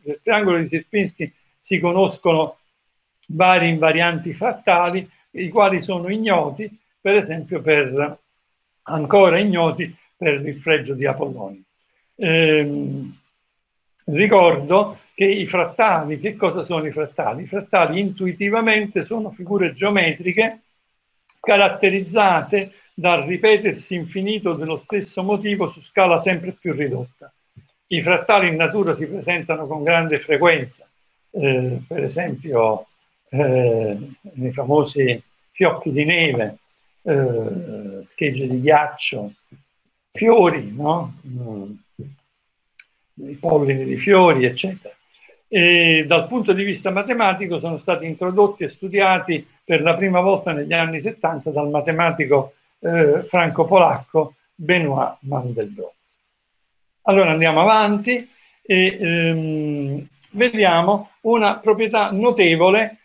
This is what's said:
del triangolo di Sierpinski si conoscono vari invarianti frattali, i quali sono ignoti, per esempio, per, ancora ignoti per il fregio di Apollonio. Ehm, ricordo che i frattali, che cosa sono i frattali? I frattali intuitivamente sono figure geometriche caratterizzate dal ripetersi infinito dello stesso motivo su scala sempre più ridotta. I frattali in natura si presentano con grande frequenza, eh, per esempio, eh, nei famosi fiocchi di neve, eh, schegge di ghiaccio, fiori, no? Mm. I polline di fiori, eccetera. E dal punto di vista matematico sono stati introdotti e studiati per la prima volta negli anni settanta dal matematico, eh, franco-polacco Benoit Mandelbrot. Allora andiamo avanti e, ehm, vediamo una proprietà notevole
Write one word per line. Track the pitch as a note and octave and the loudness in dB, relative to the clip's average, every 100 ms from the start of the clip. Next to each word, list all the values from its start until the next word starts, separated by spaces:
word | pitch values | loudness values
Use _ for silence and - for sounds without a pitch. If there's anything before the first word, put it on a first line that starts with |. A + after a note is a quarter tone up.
del | C#3+ D3 | -10 -8
triangolo | - G#3+ G3+ E3+ | -2 0 2 0
di | D3+ | -2
Sierpinski | D#3+ - G#3 F#3+ - D#3+ _ _ _ | -6 -4 -4 -4 -6 -12 _ _ _
si | - F3+ | -4 -2
conoscono | F3 F#3 F#3+ - F3 D#3+ D#3+ - _ _ _ _ _ _ - | 0 2 0 0 0 2 0 -6 _ _ _ _ _ _ -8
vari | D#3+ F#3 F3+ E3+ | 2 4 4 2
invarianti | D#3+ D#3+ D#3+ E3+ E3 E3+ | 2 2 2 0 0 -6
frattali, | - A#3 - - F3 F3 F#3 F#3 _ _ | -6 -4 -2 2 2 2 -2 -8 _ _
i | - F3+ | -10 -2
quali | G#3+ G3 F#3 | 2 2 2
sono | E3+ F3+ F3+ | -4 -6 -4
ignoti, | G#3+ A3 F3+ D3 C#3 G#3+ - _ _ | -4 0 0 0 -6 -12 -14 _ _
per | F#3+ | 0
esempio, | G#3 D#3+ D#3+ - F3 | 0 0 -6 -8 -4
per, | C#3 D3+ C3 C3+ D3 D3 _ _ _ _ _ _ | 0 2 2 -2 -4 -6 _ _ _ _ _ _
ancora | - D#3 C#3+ G3+ F#3+ E3+ | -8 -6 2 6 6 6
ignoti | G#3 F3 E3 C3+ E3+ - _ - | 2 2 0 -2 -8 -12 _ -6
per | E3+ C#3+ | -2 -2
il | D3+ C#3 | -4 -6
fregio | E3 D#3 B2+ | 0 0 -2
di | C3 C#3 | -4 -2
Apollonio. | C3 C#3+ B2+ G2 G2 _ _ _ _ _ - | -2 -6 -8 -12 -14 _ _ _ _ _ -6
Ehm, | F#3 E3 D#3+ D3+ D3 C#3+ C#3 C#3 C3+ - _ _ _ _ _ _ _ _ - | 0 2 4 2 0 -4 -6 -8 -12 -18 _ _ _ _ _ _ _ _ -6
ricordo | D3+ G#3 G3+ F3 C#3+ C#3+ F#3 G3+ - _ | 0 4 6 6 4 2 2 2 -6 _
che | - | -2
i | G3 G3+ E3+ | 0 0 -2
frattali, | F3+ F3 - A3 E3+ D3 D3 | -2 -2 0 2 2 -2 -6
che | G#3 G#3 | -8 -4
cosa | F#3+ F#3 | -4 -2
sono | F#3 E3 D#3 | -4 -4 -4
i | |
frattali? | D3+ D3+ - B2 B2 | -6 -8 -6 -6 -6
I | F#3 | -8
frattali | G3 - - C3 E3+ | -10 -2 0 2 0
intuitivamente | G3+ F#3 F#3 F3 G3+ A3+ A3+ G#3+ G#3 G3 | -4 -4 -6 -4 -2 0 0 0 -2 -6
sono | - A3+ G#3+ | -6 -8 -8
figure | - F3+ G3+ F3 | -10 -4 -2 -2
geometriche | C3+ G3 G3+ E3 D#3 F3+ F3+ A3+ A3+ _ _ _ _ _ _ _ - | -2 -2 0 0 -4 -4 0 -2 -4 _ _ _ _ _ _ _ -8
caratterizzate | - G3+ G3 - G3 G3 F3 A3 G3+ E3 C#3 G3+ F#3+ _ _ | 2 4 4 2 0 0 -2 2 4 2 0 -2 -4 _ _
dal | - F3 E3+ | -4 0 0
ripetersi | C#3+ F3+ A3 G#3+ G#3+ - - | 0 2 4 4 2 -6 -8
infinito | F3+ E3 G3 F#3+ G#3+ G#3 | -8 -8 -6 -4 -4 -4
dello | D#3 D#3+ D3+ | -4 -6 -8
stesso | - G#3 G3 - | -6 -6 -6 -6
motivo | F#3+ G3+ G#3 G3 E3+ | -4 -2 -2 -2 -4
su | - | -8
scala | - - F#3 E3+ | -6 2 4 2
sempre | F#3+ F3 F3+ | 0 -4 -6
più | - F3 | -10 -6
ridotta. | C#3 C#3+ B2+ B2 _ - _ _ _ - _ - | -4 -4 -6 -10 _ -20 _ _ _ -20 _ -8
I | E3+ | -4
frattali | F3 C4 B3+ G#3 F3+ | 0 0 4 4 4
in | D#3+ | 0
natura | D#3+ G#3 F3+ | -2 0 -2
si | C3+ D3 | -2 -6
presentano | G3 D#3+ F3 E3+ D#3 C#3+ | -8 -6 -6 -4 -6 -6
con | D3+ | -4
grande | D3 E3+ D#3+ D3 | 0 2 2 -2
frequenza, | - C#3+ F3 D#3 B2+ - _ _ _ _ _ | 0 2 4 2 -2 -14 _ _ _ _ _
eh, | - C#3 C3 B2+ B2 - | -4 0 0 -2 -6 -8
per | E3 | -6
esempio, | C3 C3+ F3 C3 D#3+ A#2+ A2 G#2+ - _ _ _ _ | -6 -6 -8 -8 -2 2 2 0 -6 _ _ _ _
eh, | C3 C#3 B2+ B2 A2+ G#2+ G#2 C#3 - G3+ | -2 0 2 2 0 -2 -6 -10 -18 -18
nei | C#3+ B2+ | -10 -8
famosi | C3 C3 D3+ C#3+ C#3+ B2+ A#2 - _ _ | -6 0 2 2 0 0 -2 -8 _ _
fiocchi | - F3+ E3 E3 | 0 0 0 -4
di | C3+ | -2
neve, | D3+ F3 D#3+ A#2+ G#2+ - _ _ _ _ | 0 2 0 0 -4 -8 _ _ _ _
eh, | - C#3 C3 A#2 A2 G2 - G#2+ G2+ G2 | -2 0 0 -2 -6 -8 -10 -12 -14 -16
schegge | - - D3+ B2+ C3 | -14 -6 -4 -4 -4
di | B2+ | -2
ghiaccio, | C#3 D3+ D3 - - - G#2 - _ - _ _ _ _ _ | 2 4 2 -4 -8 -8 -10 -16 _ -20 _ _ _ _ _
fiori, | - A3+ A#3 F3 D#3 G#2 | -2 4 6 4 2 -6
no? | A2+ D3 E3+ D3 - C3 | -6 -4 -4 -6 -14 -14
Mm. | B2 A#2 G#2+ G2+ G#2 _ - C#3 C#3 _ _ _ _ _ _ - _ _ | -12 -12 -12 -14 -18 _ -20 -20 -20 _ _ _ _ _ _ -20 _ _
I | - C#3 | -20 -18
polline | C#3+ E3 D#3 C#3 C3 | -8 0 2 2 -2
di | C3 B2+ | -4 -4
fiori, | G3 F#3+ F3+ C3+ | 4 6 6 4
eccetera. | B2 B2 - F#2 - - _ _ _ _ - | 0 -2 -8 -10 -16 -20 _ _ _ _ -4
E | G3+ F3 F3 E3 D#3+ D3 | 2 4 6 4 4 2
dal | E3 E3 | 0 0
punto | B3 G3+ | -2 0
di | F#3+ | 0
vista | G3+ F#3 F#3+ | -2 -4 -4
matematico | F#3 G3+ A#3 G3+ F#3 F#3+ E3+ | -4 -2 0 0 0 -4 -6
sono | E3+ D#3 | -6 -6
stati | - E3+ E3 | -4 -4 -4
introdotti | D#3 F#3 F#3 G3+ G3+ | -6 -2 2 2 0
e | E3 | -10
studiati | - F#3+ G3 G3 F#3 F3+ D#3+ - _ | -10 -4 0 2 2 0 -6 -8 _
per | - D#3+ | -2 0
la | D#3 | 2
prima | E3+ F#3+ F3+ | 0 0 2
volta | F#3 F#3+ F#3 | 2 0 -2
negli | D3 D3 | -6 -2
anni | E3 D#3+ D#3+ | -2 -2 -4
settanta | F3 A3+ E3 D#3+ D#3 | -8 -4 -4 -4 -6
dal | C#3+ D3 | -4 -2
matematico, | D3 D3 D#3+ E3+ E3 C3+ C#3 C3+ _ _ _ | -2 -2 0 0 0 2 2 0 _ _ _
eh, | E3+ E3+ D3+ D#3 - | -4 2 4 2 0
franco-polacco | F3+ E3 C#3 E3 F#3+ D#3+ C3 - D#3+ C#3+ _ _ | 0 2 0 4 6 6 2 -2 -2 -2 _ _
Benoit | - D#3 F3+ D3+ C3+ B2+ - | -8 -2 0 0 -2 -4 -6
Mandelbrot. | C3+ C#3 B2 A2+ G#2 G2+ F2 _ _ _ _ _ _ _ _ _ _ _ | -8 -6 -6 -6 -8 -8 -16 _ _ _ _ _ _ _ _ _ _ _
Allora | - G3 F#3 | 2 4 4
andiamo | D#3+ E3 D#3 | 2 2 4
avanti | G3 A3 G#3+ G#3 G#3 B3 A#3+ _ _ _ | 4 4 4 0 -2 -4 -6 _ _ _
e, | - F#3 F#3 - | -2 2 2 0
ehm, | F3 E3+ E3 E3 D#3 D#3 D3+ D3 C#3 C#3 C#3 _ _ | -2 0 0 -2 -2 -4 -4 -4 -6 -8 -12 _ _
vediamo | G3+ A#3+ A3 F#3+ E3+ F3 G3+ - _ | 0 0 2 2 4 2 0 -4 _
una | A3+ A#3 G#3 G3 | -2 2 2 0
proprietà | A3 G#3+ A3 A3 G3+ | 0 2 2 0 0
notevole | G3 A#3+ A#3+ F3 E3 F#3 G#3 A3 - | 0 0 4 4 4 4 4 0 -6